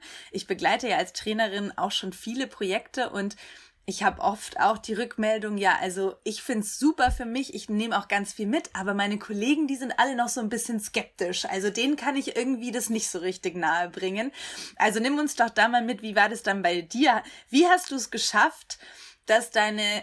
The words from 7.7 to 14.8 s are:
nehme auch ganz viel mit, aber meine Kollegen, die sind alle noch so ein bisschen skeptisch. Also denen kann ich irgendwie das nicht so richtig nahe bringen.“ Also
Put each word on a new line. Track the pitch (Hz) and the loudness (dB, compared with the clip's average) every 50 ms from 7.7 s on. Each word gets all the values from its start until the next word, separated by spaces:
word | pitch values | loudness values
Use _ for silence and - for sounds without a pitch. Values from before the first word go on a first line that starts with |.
nehme | 208 208 220 226 190 202 | -2 0 0 0 0 -2
auch | 202 | 0
ganz | - 208 202 196 - - | 0 -2 -2 -2 -2 -6
viel | - 208 | -4 -2
mit, | 202 247 339 330 - - | 0 0 0 -2 -4 -8
aber | 190 190 202 202 | -6 -4 -2 0
meine | 202 202 202 208 208 | 0 0 0 -2 -4
Kollegen, | - - 214 202 214 262 294 302 311 | -6 -6 -4 -2 2 2 2 2 2
die | 269 277 | -2 -2
sind | 240 269 240 - - | -4 -4 -4 2 2
alle | - 277 262 | 2 2 2
noch | 240 240 233 | 0 -2 -2
so | - 254 | -2 -4
ein | 226 208 | -4 -4
bisschen | 240 226 - - 233 214 | -4 -4 -4 -4 -4 -4
skeptisch. | 214 - - 220 - - _ - 190 180 180 - - | -4 -2 -4 -4 -4 -4 _ -4 -4 -2 -2 -4 -4
Also | - 185 190 190 208 | -4 -4 -2 -2 -2
denen | 196 233 247 277 302 | 0 0 0 0 0
kann | 285 233 269 269 | 0 0 -2 -2
ich | 277 269 - - | -2 -2 -2 -4
irgendwie | 233 240 262 269 220 233 247 | -2 -2 -2 -2 -2 -4 -4
das | 208 247 208 - | -4 -4 -2 -2
nicht | 226 220 - - | -2 -2 -2 -4
so | - 175 | -6 -4
richtig | 170 185 185 - - 185 165 | -4 -4 -6 -4 -6 -6 -4
nahe | 180 165 156 165 175 175 175 | -2 0 0 2 0 0 -4
bringen.“ | - 185 185 185 196 208 233 285 - - - - - - - - - | -6 -6 -6 -4 -4 -4 -6 -6 -8 -12 -14 -14 -12 -14 -14 -12 -2
Also | - | 2